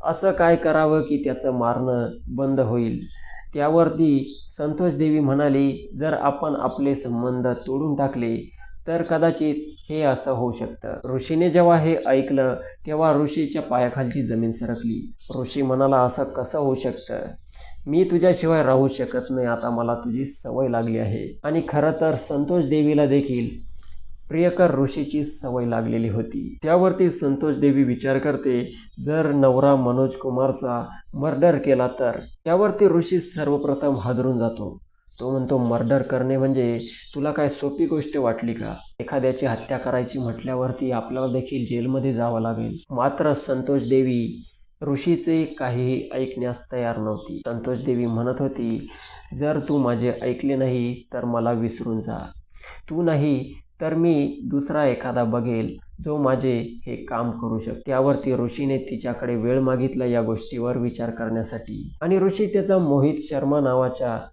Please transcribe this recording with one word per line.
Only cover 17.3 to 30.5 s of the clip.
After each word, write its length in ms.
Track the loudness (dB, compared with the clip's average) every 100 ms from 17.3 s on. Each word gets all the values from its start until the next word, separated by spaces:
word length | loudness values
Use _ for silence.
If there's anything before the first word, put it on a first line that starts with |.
| -12 -18 -18 -14 -10 0
मी 180 | 2
तुझ्याशिवाय 580 | 4 4 4 4 4 4
राहू 260 | 4 4 4
शकत 420 | 0 -4 -4 -2
नाही, 160 | -2 0
आता 240 | 0 -2
मला 240 | 0 0
तुझी 300 | -2 -2 -4
सवय 440 | -4 -8 -6 -2 0
लागली 300 | 0 0 -2
आहे." 420 | -2 -4 -6 -8
आणि 180 | -2 -2 0
खरं 220 | 2 2 2
तर 140 | 0
संतोष 500 | 0 -2 -2 0 2
देवीला 420 | 2 2 4 4 4
देखील 600 | 4 2 -2 -4 -6 -10 -10 -8 -8 -8 -12 -4
प्रियकर 460 | 2 2 4 4 4
ऋषीची 460 | 0 -2 -4 -4
सवय 420 | -4 -6 -4 -2 -2
लागलेली 420 | -2 0 0 0
होती. 500 | -2 -4 -6 -8 -6
त्यावरती 480 | 2 4 4 4 2
संतोष 460 | 2 0 0 0 2
देवी 260 | 4 4
विचार 360 | 2 2 0 0
करते, 560 | 0 0 0 0 -2 -10 -18 -8
जर 280 | -2 0 2
नवरा 440 | 4 6 6 6 4
मनोज 400 | 4 2 0 -2
कुमारचा 680 | -4 0 0